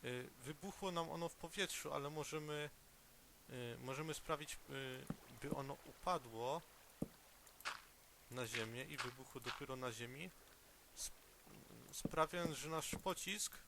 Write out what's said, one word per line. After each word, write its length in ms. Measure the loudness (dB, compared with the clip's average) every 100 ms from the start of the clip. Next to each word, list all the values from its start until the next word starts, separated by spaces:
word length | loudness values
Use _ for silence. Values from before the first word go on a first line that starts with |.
Y, 260 | 0 0 -2 -6
wybuchło 480 | -6 -4 -4 0 2
nam 180 | 4 4
ono 180 | 2 0
w 60 |
powietrzu, 600 | -2 -4 2 4 4 2
ale 160 | 2 4
możemy, 600 | 2 2 2 2 0 0 -4 -16 -18 -18 -18 -18 -18 -6
y, 260 | -2 0 0
możemy 340 | 0 0 2
sprawić, 440 | 0 2 2 2 -6 -2
y, 340 | -2 0 -2 -2 -4 -6 -4
by 100 | 0
ono 260 | 2 2 -2
upadło 800 | -6 -2 4 4 2 0 2 2 0 -16 -18 -4 -4 -4 -18 -18 -18 -4 -2 -2 -8 -18 -18 -18 -6
na 160 | 0 2
ziemię 380 | 4 2 2
i 120 | -2 0
wybuchło 440 | 0 -2 -6 -4
dopiero 360 | 0 0 0 2
na 160 | 2
ziemi, 380 | 2 -2 -2 -4 -6 -16 -16 -18 -18 -14 -4
sp-, 120 | -4 -4 -14 -18 -14 -14 -12 -12 -8
sprawiając, 640 | -2 2 8 6 6 2 2
że 120 | 2
nasz 220 | 2 2 2
pocisk 480 | 2 2 2 2 2 0